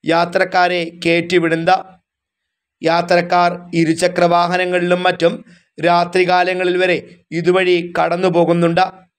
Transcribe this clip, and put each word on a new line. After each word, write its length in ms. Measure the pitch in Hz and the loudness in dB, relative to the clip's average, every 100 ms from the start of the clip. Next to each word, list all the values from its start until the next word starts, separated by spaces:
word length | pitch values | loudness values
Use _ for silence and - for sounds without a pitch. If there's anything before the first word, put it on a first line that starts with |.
| 151 | 0
യാത്രക്കാരെ 760 | 165 175 185 185 180 180 180 170 175 170 | 0 0 -2 0 2 0 0 -4 -4 0
കയറ്റിവിടുന്നത്. 720 | 170 170 175 165 165 165 185 - - _ _ _ _ _ _ _ _ | 0 2 0 0 -2 0 0 -2 -20 _ _ _ _ _ _ _ _
യാത്രക്കാർ 680 | 160 170 175 175 175 180 175 175 - | -2 -2 0 0 2 0 0 -2 -6
ഇരുചക്ര 500 | 170 165 165 175 175 | -2 0 0 0 2
വാഹനങ്ങളിലും 800 | 175 175 175 180 180 180 175 180 | 2 2 0 -2 -2 -2 0 0
മറ്റും 300 | 185 175 165 220 - - _ - 165 | 0 0 -2 -2 -16 -20 _ -4 0
രാത്രികാലങ്ങളിൽ 920 | 175 175 185 180 180 180 185 180 180 | 0 0 0 2 2 0 -2 -2 0
വരെ 200 | 185 170 - - _ | 0 -2 -6 -20 _
ഇതുവഴി 640 | 165 175 185 185 180 175 | -4 0 2 2 0 -2
കടന്നു 340 | 175 165 175 185 | -4 -2 0 0
പോകുന്നുണ്ട്. 580 | 170 165 170 170 170 185 - _ | 2 2 2 2 0 -2 -4 _